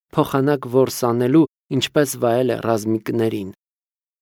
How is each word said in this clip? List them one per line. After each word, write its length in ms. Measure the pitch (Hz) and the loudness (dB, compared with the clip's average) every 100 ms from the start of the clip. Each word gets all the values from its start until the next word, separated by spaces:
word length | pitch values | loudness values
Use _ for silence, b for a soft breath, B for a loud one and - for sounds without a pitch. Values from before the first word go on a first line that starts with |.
| _ - | _ -2
փոխանակ 460 | 127 139 139 139 127 | 0 0 0 0 0
որսանելու, 800 | 127 123 - 123 120 123 156 151 _ - | 2 2 0 -2 0 2 2 2 _ -6
ինչպես 420 | 135 - 156 143 123 | -4 0 0 0 0
վայել 340 | 120 120 127 | 0 2 0
է 80 | 110 | -2
ռազմիկներին։ 840 | 107 113 110 110 - 117 113 110 95 - _ _ _ _ _ _ | -2 -2 -2 -4 -2 -2 0 -2 -8 -14 _ _ _ _ _ _